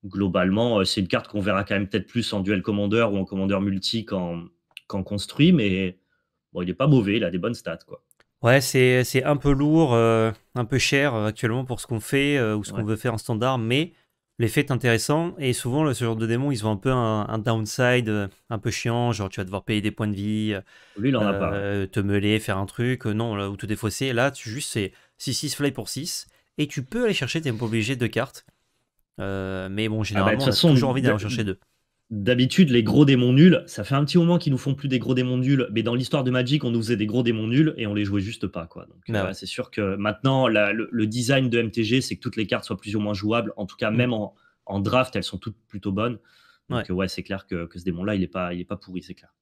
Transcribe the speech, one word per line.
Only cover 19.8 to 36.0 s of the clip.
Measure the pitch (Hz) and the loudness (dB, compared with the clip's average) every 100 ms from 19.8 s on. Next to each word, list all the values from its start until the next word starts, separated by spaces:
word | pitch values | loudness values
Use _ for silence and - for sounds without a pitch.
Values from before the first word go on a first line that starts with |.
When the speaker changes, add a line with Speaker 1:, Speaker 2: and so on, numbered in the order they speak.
Speaker 2:
des | 104 | -2
points | 104 107 | -2 -4
de | 101 | -2
vie, | 104 107 107 | -2 -2 -2
euh, | 101 92 - - - | -4 -8 -20 -20 -4
Speaker 1:
Lui, | 120 | 0
il | 127 | 2
en | 104 | 0
a | |
pas, | 98 92 | 0 -2
ouais. | 101 | -2
Speaker 2:
euh, | 101 101 95 | -4 -4 -4
te | - | -2
meuler, | 101 101 101 110 | 0 0 2 0
faire | 104 95 | 0 -4
un | 98 | -4
truc, | - 120 127 117 | -4 -4 -2 -4
euh, | |
non, | 104 117 101 | -2 -2 -4
là, | 98 | -4
ou | 101 | -6
te | 101 | -6
défausser. | 104 110 - 135 | -4 -4 -4 -2
Là, | 120 131 | 0 0
tu, | 135 113 | -2 -10
juste, | 113 143 | -8 -6
c'est | 123 95 - _ _ | -4 -4 -8 _ _
six | - | -6
six | 123 147 - | -4 -4 -2
fly | 143 | -2
pour | 127 107 | -2 -10
six, | - 160 - - _ _ - | -8 -8 -10 -12 _ _ -4
et | 147 | -4
tu | - | -4
peux | 131 226 240 | -6 -2 0
aller | 196 | 0
chercher, | 120 165 | -2 -4
t'es | 156 | -2
pas | 110 120 | -2 -2
obligé, | 113 107 131 | 0 0 -2
deux | 117 | -2
cartes. | - - - _ _ _ _ _ _ _ - | -2 -4 -8 _ _ _ _ _ _ _ -10
Euh, | 98 98 95 95 95 | -6 -6 -6 -6 -6
mais | 98 110 | -4 -2
bon, | 110 | -2
Speaker 1:
Ah | |
bah, | |
de | 104 | -2
Speaker 2:
généralement, | 101 98 107 | 2 2 2
Speaker 1:
toute | |
Speaker 2:
on | - | 2
a | |
Speaker 1:
façon, | - 170 | 4 6
Speaker 2:
toujours | 135 131 | 6 4
envie | 127 | 2
d'aller | 123 107 | 2 0
en | |
Speaker 1:
d-, | |
Speaker 2:
chercher | 104 120 | -2 -4
deux. | 107 92 _ _ _ _ _ | -4 -6 _ _ _ _ _
Speaker 1:
d'habitude, | 110 98 123 127 - 170 | -4 0 2 2 6 6
les | 120 | 6
gros | 110 104 | 4 6
démons | 147 131 123 | 6 6 6
nuls, | 131 180 151 - | 8 8 8 0
ça | - | -10
fait | 104 139 | -2 0
un | 147 | 2
petit | 180 | 4
moment | 170 175 | 4 2
qu'ils | - | 2
nous | 131 | -2
font | - 139 | -2 -4
plus | 143 | -2
des | 127 | -2
gros | 113 127 | 0 0
démons | 127 127 | 0 0
nuls, | 127 139 123 | 2 2 2
mais | 104 | -2
dans | 117 | 0
l'histoire | 120 | -2